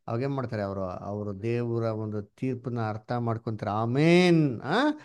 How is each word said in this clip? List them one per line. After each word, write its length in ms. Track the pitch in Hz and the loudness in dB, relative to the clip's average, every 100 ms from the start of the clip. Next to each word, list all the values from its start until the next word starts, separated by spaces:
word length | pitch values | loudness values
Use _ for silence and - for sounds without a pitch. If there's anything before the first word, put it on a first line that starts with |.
| - | -6
ಅವಾಗ 140 | 117 | -2
ಏನ್ 120 | 139 | -2
ಮಾಡ್ತಾರೆ? 280 | 139 123 110 | -2 -4 -2
ಅವರು, 220 | 98 98 | -2 -2
ಅವರು 580 | 92 90 95 104 104 95 | -4 -6 -6 -6 -6 -4
ದೇವರ 400 | 113 120 120 117 | -2 0 0 0
ಒಂದು 400 | 113 110 110 107 | -2 -2 -4 -6
ತೀರ್ಪನ್ನ 640 | 101 - 127 123 120 120 110 | -8 -6 -4 -4 -4 -4 -2
ಅರ್ಥ 240 | 107 - | -4 -4
ಮಾಡ್ಕೊಂತಾರೆ. 580 | 120 117 113 - 107 107 | -4 -2 -2 -4 -4 -2
ಆಮೇನ್, 880 | 104 117 131 160 175 180 165 147 117 | 0 0 4 6 6 6 6 4 0
ಆ, 140 | 127 202 294 294 | -2 0 0 -2